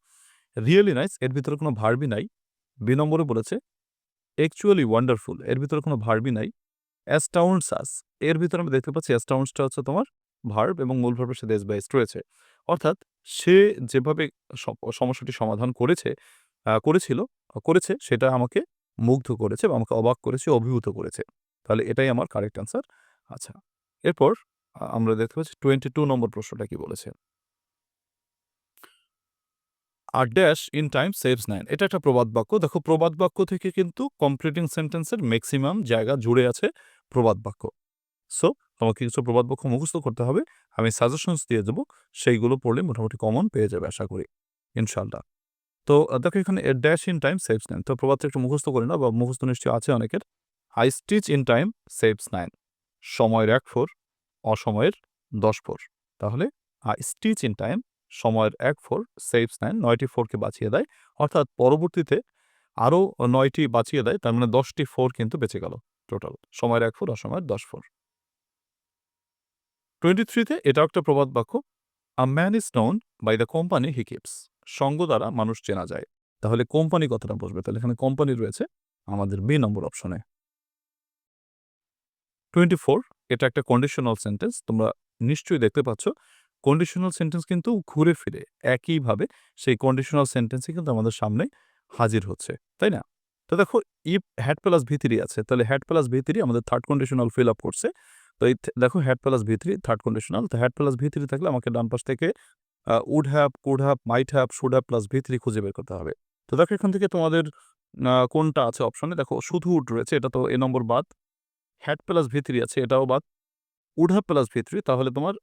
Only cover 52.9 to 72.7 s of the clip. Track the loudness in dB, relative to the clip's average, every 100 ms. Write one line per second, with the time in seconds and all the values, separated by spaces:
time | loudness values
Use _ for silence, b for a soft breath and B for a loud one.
52.9 | _ -8 0 2 4 4 2 0 -4 -4
53.9 | _ _ _ _ _ -4 -2 -2 0 0
54.9 | 0 _ _ _ -2 0 0 -6 -14 -14
55.9 | _ _ -8 -6 -4 -4 -8 _ _ -6
56.9 | -6 -6 -4 -2 0 -2 -4 -4 -6 -8
57.9 | _ _ -4 0 2 2 0 -4 -4 -4
58.9 | -6 -6 -12 0 0 0 -2 -6 0 2
59.9 | 2 0 -4 -4 -4 -6 -6 -2 -2 -4
60.9 | b b b 0 0 0 2 4 4 2
61.9 | -2 0 0 -2 _ _ _ _ 0 4
62.9 | 4 2 0 2 4 2 2 0 0 0
63.9 | 0 0 0 0 0 2 2 0 -4 -4
64.9 | 0 0 0 -4 -2 -4 -4 -8 -12 _
65.9 | _ -10 -10 -10 -14 _ -4 0 0 0
66.9 | -4 -8 -6 -6 -6 -6 -8 -8 -20 -20
67.9 | _ _ _ _ _ _ _ _ _ _
68.9 | _ _ _ _ _ _ _ _ _ _
69.9 | _ 2 2 0 0 0 0 2 4 2
70.9 | 2 2 2 2 0 -2 -6 -8 _ _
71.9 | _ _ -2 0 2 2 0 0